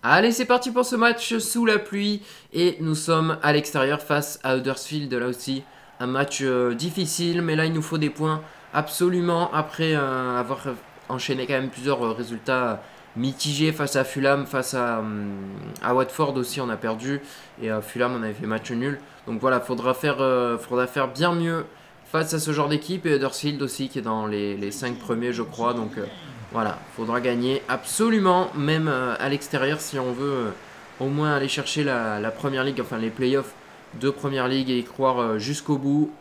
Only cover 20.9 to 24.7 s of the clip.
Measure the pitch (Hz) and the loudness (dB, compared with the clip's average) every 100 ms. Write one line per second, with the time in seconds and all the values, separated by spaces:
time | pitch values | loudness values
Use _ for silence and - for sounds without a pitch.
20.9 | 147 131 123 175 170 165 165 160 - - | 0 -2 2 2 2 0 -2 -6 -14 -20
21.9 | - - 156 160 156 156 151 147 151 - | -20 -4 -2 0 0 0 0 2 0 -2
22.9 | 180 165 143 135 - 147 143 135 - 131 | -4 2 2 2 -2 -4 -2 -4 -4 -6
23.9 | 135 113 110 107 104 101 101 101 | -4 -2 -2 -2 -2 -2 -2 -6